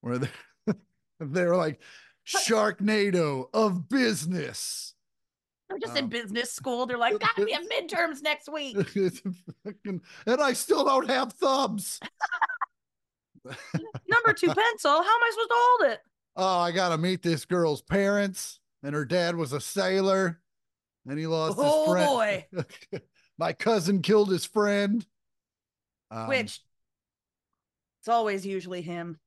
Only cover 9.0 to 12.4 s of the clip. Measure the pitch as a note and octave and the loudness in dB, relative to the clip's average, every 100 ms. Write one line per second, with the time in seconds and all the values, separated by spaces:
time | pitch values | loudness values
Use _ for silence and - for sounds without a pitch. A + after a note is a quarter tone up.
9 | F#3 F3 G3 F3+ - - G3+ G3+ G#3 F#3 | -2 -2 -10 -10 -14 -16 -14 -12 -10 -10
10 | - - - B3+ C#4+ A#3+ - E4 C#4+ C4+ | -10 -10 -2 2 2 0 0 2 4 2
11 | - B3+ C4 - E4+ C4+ C4+ G#3+ - - | 2 0 -2 0 2 2 0 -2 -8 -10
12 | - _ - C6+ | -12 _ -8 -4